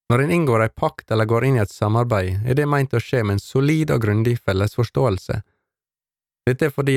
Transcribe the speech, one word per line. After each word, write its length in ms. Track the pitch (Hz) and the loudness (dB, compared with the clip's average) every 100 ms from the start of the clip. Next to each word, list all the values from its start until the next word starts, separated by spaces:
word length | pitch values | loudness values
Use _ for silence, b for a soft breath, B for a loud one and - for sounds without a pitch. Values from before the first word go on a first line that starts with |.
| - | -2
Når 140 | 120 | 0
en 80 | 151 | 2
inngår 320 | 175 143 113 | 0 2 2
ei 60 | 113 | 0
pakt 420 | - 156 - - | -2 -6 -6 -4
eller 160 | 110 110 | -2 0
går 180 | 117 131 | 0 2
inn 120 | 123 | 0
i 40 | |
et 100 | 98 | 0
samarbeid, 760 | - 104 113 120 101 92 95 120 | -2 0 0 0 0 0 -2 0
er 80 | 135 | 0
det 120 | 147 | 0
meint 240 | 143 135 117 | 0 0 -2
å 60 | |
skje 220 | - 127 107 | -2 -2 0
med 100 | 101 | -2
en 60 | |
solid 480 | - 135 143 160 151 | -2 0 2 0 0
og 140 | 127 104 | 0 0
grundig 320 | 107 117 117 | 0 0 0
fellesforståelse. 1040 | - 95 107 - 113 139 131 92 - 107 - _ _ _ _ _ _ _ _ _ 120 | -2 0 0 -2 -2 0 0 -2 -4 -6 -6 _ _ _ _ _ _ _ _ _ -4
Dette 220 | 127 156 | 0 -2
er 20 | |
fordi 240 | 143 139 | 0 0